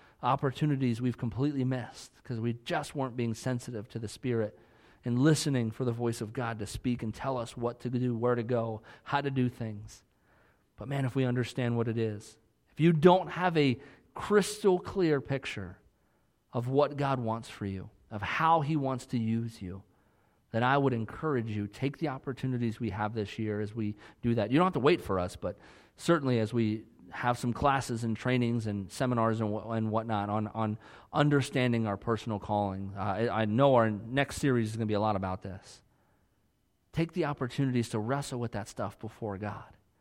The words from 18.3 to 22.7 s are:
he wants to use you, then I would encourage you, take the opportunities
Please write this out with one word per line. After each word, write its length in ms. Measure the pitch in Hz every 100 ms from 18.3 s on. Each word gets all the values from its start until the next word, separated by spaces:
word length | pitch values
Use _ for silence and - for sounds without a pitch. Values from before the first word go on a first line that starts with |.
| - 160 165
he 140 | 143 160
wants 300 | 135 131 -
to 100 | 123
use 440 | 110 113 117 113
you, 220 | 92 95 - _ _ _ _ _ _
then 120 | 113
I 140 | 123 143
would 160 | 139
encourage 560 | 120 110 - 160 135 113
you, 160 | 104 104
take 320 | - 139 139
the 120 | 156
opportunities 680 | 131 - - 131 123 120